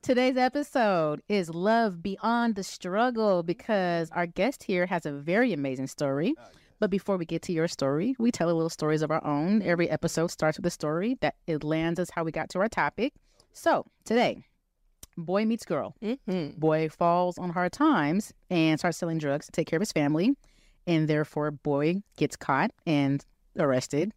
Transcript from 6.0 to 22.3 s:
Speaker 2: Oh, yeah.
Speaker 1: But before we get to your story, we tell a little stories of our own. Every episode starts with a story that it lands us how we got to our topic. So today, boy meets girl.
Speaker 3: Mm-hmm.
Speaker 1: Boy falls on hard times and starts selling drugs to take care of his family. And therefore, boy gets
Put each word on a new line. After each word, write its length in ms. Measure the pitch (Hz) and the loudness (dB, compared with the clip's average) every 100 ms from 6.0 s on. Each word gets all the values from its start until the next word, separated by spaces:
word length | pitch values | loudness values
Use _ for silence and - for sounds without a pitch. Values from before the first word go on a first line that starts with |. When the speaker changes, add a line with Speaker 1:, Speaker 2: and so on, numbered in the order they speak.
| 143 135 175 320 | -2 0 0 -2
Speaker 2:
Oh, 40 | |
yeah. 60 | 117 - _ _ | -8 -20 _ _
Speaker 1:
But 100 | 214 | 0
before 260 | 190 - 190 | 0 0 -2
we 80 | 165 | -2
get 160 | 165 | -6
to 80 | - | -2
your 160 | 170 165 | -2 -2
story, 480 | - 139 143 202 269 | 0 0 0 0 0
we 120 | 233 | 0
tell 180 | - 170 | 0 0
a 40 | |
little 160 | 165 160 | 2 0
stories 320 | - 151 151 | -2 0 0
of 100 | 151 | 0
our 140 | 156 - | -2 0
own. 360 | 147 160 214 | -2 2 2
Every 260 | 190 170 170 | 2 0 2
episode 380 | 156 165 - 170 | 0 -2 0 -2
starts 260 | - 156 156 | 0 0 0
with 80 | 175 | -4
a 60 | |
story 460 | - 151 160 202 262 | -4 -4 -2 -2 -2
that 140 | 151 - - | -2 -4 -4
it 160 | 156 | -4
lands 360 | 151 156 165 170 | -2 -2 -2 -2
us 120 | 180 | -4
how 120 | - | -4
we 80 | 165 | -6
got 180 | 160 156 | -4 -6
to 80 | 185 | -2
our 100 | 208 | -2
topic. 440 | - 240 - 240 _ _ _ _ | 0 -2 -2 -6 _ _ _ _
So 340 | - - 247 - _ - | -4 0 0 0 _ -2
today, 380 | 226 196 107 - _ _ _ _ _ - - | 2 2 0 -12 _ _ _ _ _ -18 -14
boy 260 | 165 190 220 | -2 0 0
meets 200 | 226 - | -2 -2
girl. 300 | 156 104 - | -4 -4 -8
Speaker 3:
Mm-hmm. 580 | 202 262 - 185 147 - | -8 -6 -4 -4 -4 -2
Speaker 1:
Boy 280 | 156 156 160 | 0 2 0
falls 480 | - 175 175 180 175 | 0 2 2 0 -2
on 100 | 180 | -6
hard 220 | 170 180 | -2 -2
times 580 | - 311 247 147 175 - - _ | 2 4 4 2 0 -2 -12 _
and 280 | 175 160 156 | 2 4 4
starts 200 | 180 160 | 0 -2
selling 180 | 170 165 | -2 -2
drugs 300 | 151 139 - | -2 -2 -4
to 40 | |
take 160 | - 160 | -4 0
care 100 | 160 | 0
of 40 | |
his 100 | 208 | 0
family. 440 | - 143 151 202 285 _ _ _ _ - | 0 2 2 2 0 _ _ _ _ 0
And 220 | 165 156 | 2 4
therefore, 400 | 151 151 - 151 | 2 0 -2 -4
boy 520 | 147 - 139 151 185 - - | -4 -2 0 2 0 -6 -4
gets 200 | 147 | -4